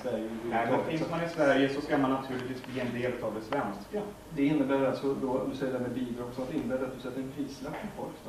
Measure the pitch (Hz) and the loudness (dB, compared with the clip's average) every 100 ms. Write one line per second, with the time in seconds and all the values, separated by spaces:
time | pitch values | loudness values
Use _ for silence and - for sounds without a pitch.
0 | 127 110 110 113 117 117 123 131 - 160 | -2 -2 -2 -4 0 2 4 2 2 0
1 | 160 165 170 - 139 131 139 147 - 147 | 0 0 -2 4 6 6 6 2 2 4
2 | 131 135 - 127 123 127 - 127 120 120 | 4 2 0 -4 -4 -6 -6 -4 -2 0
3 | 127 123 110 107 - 143 104 101 - 208 | 0 0 -2 -4 -2 -2 0 -4 -6 -4
4 | - - - 156 139 156 131 135 131 120 | -4 -8 -8 2 4 4 4 4 4 2
5 | 139 - 131 127 135 127 131 123 120 131 | 0 0 0 0 0 -2 -2 0 -2 -2
6 | 123 117 120 135 127 156 117 131 131 - | -2 -4 -4 -4 -2 -2 0 0 -2 -4
7 | 131 123 131 139 - - 151 - - - | -6 -6 -6 -4 -6 -6 -8 -8 -8 -8
8 | - - | -8 -8